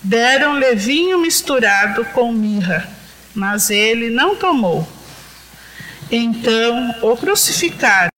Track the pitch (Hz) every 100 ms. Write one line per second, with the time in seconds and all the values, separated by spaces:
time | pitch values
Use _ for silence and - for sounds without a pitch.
0 | 190 233 240 269 294 285 262 220 208 294
1 | 359 370 330 - - 262 - - 208 220
2 | 233 262 240 226 214 208 180 165 - -
3 | - - - 214 196 208 208 208 220 233
4 | 233 233 330 403 370 294 196 160 160 -
5 | - - - - - - - - - -
6 | - 233 233 226 233 226 233 240 247 233
7 | 220 233 339 403 - - 339 - 254 196
8 | 175